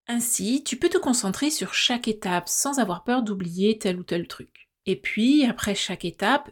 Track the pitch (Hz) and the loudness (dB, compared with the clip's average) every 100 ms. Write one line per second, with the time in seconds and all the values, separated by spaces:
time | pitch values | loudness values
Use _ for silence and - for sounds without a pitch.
0 | - 240 226 - 196 269 - 247 339 359 | -6 -2 -2 -2 0 -2 -2 0 2 2
1 | 311 247 196 - 294 302 185 - - 240 | 2 0 0 0 -2 -2 -2 0 0 0
2 | 233 214 190 175 175 - 277 277 185 175 | -2 -2 0 -2 0 -2 0 0 0 -2
3 | - 254 214 190 175 175 208 214 202 180 | 0 0 0 -4 -4 2 2 2 0 -4
4 | 180 175 170 - - - _ _ - 190 | -4 -4 -4 -12 -18 -20 _ _ -4 -4
5 | - - 233 294 247 - 214 196 - 180 | -2 2 6 6 4 2 -2 -2 -4 -4
6 | 175 - 196 285 - | -6 -2 0 0 -2